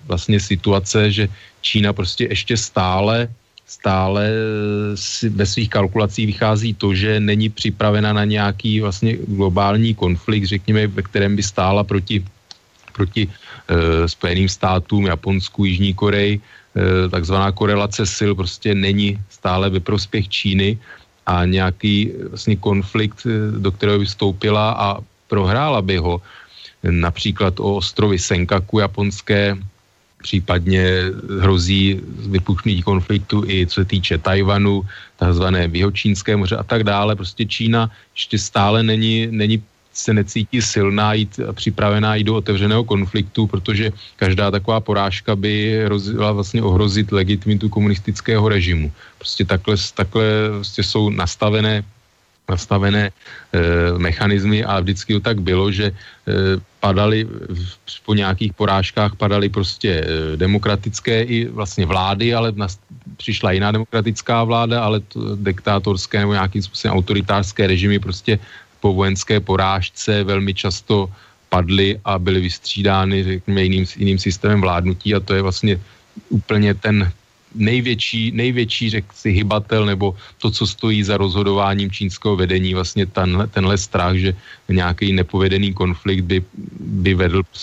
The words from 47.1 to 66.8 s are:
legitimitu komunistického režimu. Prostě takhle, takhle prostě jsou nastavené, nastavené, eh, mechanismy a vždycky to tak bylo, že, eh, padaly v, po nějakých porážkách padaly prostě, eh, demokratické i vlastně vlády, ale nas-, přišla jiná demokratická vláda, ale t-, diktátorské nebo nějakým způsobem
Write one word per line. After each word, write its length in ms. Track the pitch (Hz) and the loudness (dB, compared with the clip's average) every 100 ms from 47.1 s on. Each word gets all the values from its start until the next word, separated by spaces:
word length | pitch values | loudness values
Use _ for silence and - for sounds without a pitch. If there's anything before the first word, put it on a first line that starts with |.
legitimitu 560 | 101 95 98 107 104 107 | 2 2 0 2 0 0
komunistického 800 | 104 104 101 110 104 - 110 107 | 2 2 2 -2 -4 0 2 4
režimu. 440 | 101 87 82 73 - - _ | 2 2 0 -2 -6 -20 _
Prostě 240 | - - | -10 -4
takhle, 320 | 95 95 107 101 - | 0 0 0 -2 -2
takhle 300 | - 98 113 110 107 107 | -4 -2 2 2 2 0
prostě 320 | 104 98 - | -4 -6 -4
jsou 280 | 98 110 104 | -2 2 2
nastavené, 720 | 101 87 - 104 107 107 107 104 _ _ _ _ _ | 0 -4 -2 0 2 2 0 -4 _ _ _ _ _
nastavené, 640 | - 90 - 98 101 104 101 | -6 -4 0 0 2 2 0
eh, 520 | - - - - 92 85 85 87 87 | -4 -20 -20 -4 0 2 4 2 2
mechanismy 680 | 87 85 101 101 101 107 | 0 0 2 2 2 0
a 160 | 113 98 | 0 -2
vždycky 360 | 90 95 - 104 | -2 -4 -2 -2
to 40 | |
tak 200 | 117 104 | 0 -2
bylo, 320 | 90 92 101 | 0 2 2
že, 140 | 95 101 | 0 -4
eh, 720 | 95 - - - 98 95 95 - _ | -6 -16 -12 -4 0 0 -2 -6 _
padaly 440 | 104 98 104 110 | 0 2 2 2
v, 800 | 113 - - 87 90 - - - | -2 -10 -10 -8 -8 -12 -18 -14
po 80 | - | 0
nějakých 400 | 104 95 95 107 | 0 2 -2 -2
porážkách 640 | - 104 95 90 - 104 98 | -2 0 2 0 0 -2 0
padaly 320 | 107 101 101 | 0 2 0
prostě, 560 | 101 92 - 107 82 | -2 -4 -4 -2 -2
eh, 320 | 80 80 78 78 | -2 -2 -4 -2
demokratické 880 | 92 101 104 101 107 - - 113 | 0 2 0 -2 -4 -6 -2 0
i 240 | 117 117 117 | 0 -2 -2
vlastně 400 | 117 95 - 87 | -6 -6 -2 0
vlády, 480 | 95 95 101 117 117 | 0 0 0 0 0
ale 160 | 113 | -2
nas-, 240 | 104 95 95 _ - - - | -4 -6 -8 _ -20 -20 -12
přišla 400 | - 101 101 95 | -8 -4 0 0
jiná 160 | 101 | 0
demokratická 720 | 107 113 113 110 101 - 117 | 0 -2 -2 -2 -2 -2 0
vláda, 400 | 113 117 117 120 | 2 0 0 0
ale 160 | 107 107 | 0 -2
t-, 400 | 104 113 107 101 | -4 -8 -6 -2
diktátorské 800 | 98 90 - 98 101 92 - 104 | -2 -2 0 0 0 -2 -2 -2
nebo 160 | 101 101 | 0 0
nějakým 240 | 95 104 | 0 -2
způsobem 320 | 95 - | -6 -4